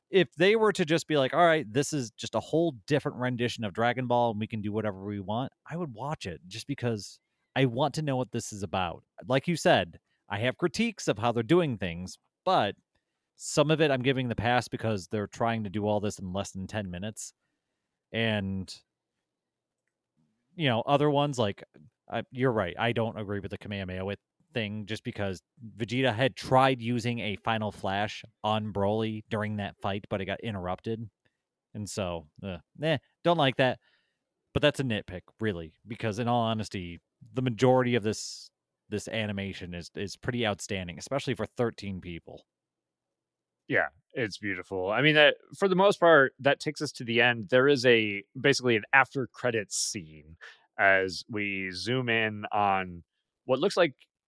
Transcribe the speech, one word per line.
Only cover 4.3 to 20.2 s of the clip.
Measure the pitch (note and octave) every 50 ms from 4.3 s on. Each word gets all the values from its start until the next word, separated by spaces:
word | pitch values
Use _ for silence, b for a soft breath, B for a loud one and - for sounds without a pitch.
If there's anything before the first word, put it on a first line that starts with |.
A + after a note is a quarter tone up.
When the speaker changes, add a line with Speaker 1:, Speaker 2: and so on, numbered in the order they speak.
Speaker 1:
and | A2 G#2
we | A2
can | G#2+ - A2 G2+
do | G#2+ G2+
whatever | A2 G#2+ G#2+ G2 F#2+ F#2+
we | G2+ G#2 G2+
want," | F#2+ F2+ G#2 A#2 C3+ A#2+ - _ _ -
I | D#3
would | E3+ F3+ D3+ A#2
watch | G2+ B2 C#3+ D#3 - -
it | F#2+ E2 - E2 F2+
just | F#2+ A2 -
because | - C#3 - - A#2+ A#2 G#2 F#2+ - - - _ _ _ _ _ _ -
I | B2+ C3+
want | B2+ A2+ A#2+ D3+ E3+ -
to | D#3+ D#3
know | D3 C3
what | B2+ B2+ - -
this | A#2 - - -
is | G2+ G2
about. | E2+ D#2+ F#2+ F#2 E2+ - - - _ _ - - F#2
Like | B2+ C#3 -
you | - E3+
said, | D3 - F3+ D#3 A2+ F#2 E2+ D#2+ - _ _ _ _ _ -
I | G2+ G2+
have | A#2 B2+ C3
critiques | - - F3 - - A3+ A#3 G#3 - - -
of | C3 G2
how | G#2 A#2+ A2+
they're | A#2+ A#2
doing | A2 D#3+ F3+ F3 D3 A#2+ G2
things, | G2+ F2 E2 E2+ F2+ F2+ - - _ _ _ _ -
but | F3+ F#3 D#3+ A#2 G2+ F#2+ _ _ _ _ _ _ _ _ _ _ _ _
some | - - - - D#3+ D3 D3
of | D#3+ C#3+
it | D#3+ D3+
I'm | C3+ B2+ A#2+
giving | C3 C3+ C3 B2+ B2
the | A2
pass | - G2+ A#2+ B2 B2 A#2
because | - - A#2 - A2+ A2 G2 E2+ -
they're | - G#2+ G2+
trying | F#2 - - A#2+ A#2 A#2 A2+ G#2+
to | G2+
do | F2 G#2+ G2+
all | G#2+ G#2+ G#2
this | G2+ G#2+ G2 -
in | G2+ F#2 F2+
less | G2 G2 - -
than | G2 F#2
ten | - - G2 F#2+ F#2
minutes. | F2+ F2 F#2+ A2 G#2+ - - - - _ _ _ _ _ _ _ _ _ _ _ _ _ _ _ -
And, | A2 A2+ A2+ G#2+ G#2 G2 F#2+ F#2+ F#2+ F2+ - - - _ _ _ _ _ _ _ _ _ _ _ _ _ _ _ _ _ _ _ _ _ _ _ _ _ _ _ _